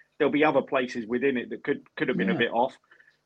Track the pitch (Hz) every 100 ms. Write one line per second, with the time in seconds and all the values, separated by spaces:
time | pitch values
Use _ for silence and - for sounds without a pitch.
0 | _ - 143 143 151 135 127 135 123 123
1 | 107 123 139 123 107 110 - 135 - -
2 | 143 180 - 160 117 113 131 - _ -
3 | _ _